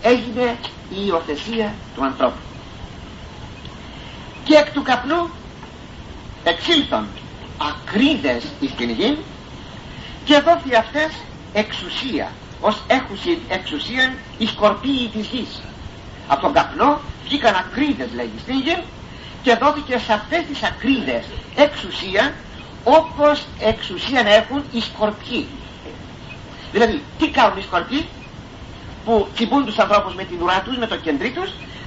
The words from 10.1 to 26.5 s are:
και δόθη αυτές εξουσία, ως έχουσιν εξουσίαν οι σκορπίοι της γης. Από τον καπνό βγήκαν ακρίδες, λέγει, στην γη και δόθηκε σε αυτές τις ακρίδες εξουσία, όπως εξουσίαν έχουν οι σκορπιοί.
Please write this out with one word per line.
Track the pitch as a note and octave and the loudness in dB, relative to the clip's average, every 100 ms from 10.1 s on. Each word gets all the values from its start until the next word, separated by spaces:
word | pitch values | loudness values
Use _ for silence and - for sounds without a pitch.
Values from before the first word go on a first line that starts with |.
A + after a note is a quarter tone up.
| - | -4
και | - D4 | 6 6
δόθη | D4+ E4+ C4+ A#3 | 8 4 6 2
αυτές | A3+ D4 D#4 - - - - | 4 0 0 -2 -14 -16 -6
εξουσία, | G#3 G#3+ - F3+ - C4 D3+ G2 - - - | -2 -2 -4 -8 -6 -2 -2 -4 -8 -16 -2
ως | G#3 G#3 - | 0 0 2
έχουσιν | C4 - G3 - E3 - | 2 0 -4 0 0 0
εξουσίαν | F#3 - D3 - B3+ C4 C4 - - | -4 -4 -6 -4 0 0 0 -10 -4
οι | A3 | -4
σκορπίοι | - G#3 G3+ C4 C4+ A#3 | 4 4 4 0 0 -2
της | A3 G3+ | -4 -4
γης. | B3+ G3 - - - - - - - - | -6 -6 -10 -14 -14 -14 -14 -16 -8 0
Από | - | 2
τον | - | 4
καπνό | - - - B3+ D4 - - | 4 2 4 4 4 -2 -12
βγήκαν | - C#4+ A#3+ | -4 2 4
ακρίδες, | F#3 F#3 A#3 D4 B3 A3+ | 4 0 0 0 0 -2
λέγει, | A#3+ A#3 G#3+ | -4 -6 -6
στην | - C4+ | -4 0
γη | C4+ F4+ - - - - - - | 0 -2 -4 -12 -14 -14 -14 -2
και | B3+ | 4
δόθηκε | A3+ C#4 D4 - B3 | 6 6 2 0 -2
σε | A3+ | 2
αυτές | G#3+ - E4+ D4+ | 0 2 -2 -2
τις | C#4 | -2
ακρίδες | G#3 - A3+ C4 G3 A#3 - - - - | -4 -2 2 2 2 -2 -4 -10 -2 4
εξουσία, | D4 - F#3+ - G3 F#3+ C#4 - - - - - | 4 4 -8 -6 -2 2 2 0 -12 -16 -14 -2
όπως | A#3 D#4 D#4 - D4 D4 - - | 6 8 6 4 4 4 0 0
εξουσίαν | G#3+ A3 - F3 - C4 G#3+ | 0 2 -2 -6 0 2 8
έχουν | G#3+ A3 C#4 C#4+ | 6 6 -2 -4
οι | A#3 | -4
σκορπιοί. | - - G#3+ G#3 - A3+ - - - - - - - - - - - | -4 0 0 0 -6 -4 -4 -8 -14 -14 -14 -14 -14 -16 -16 -14 -14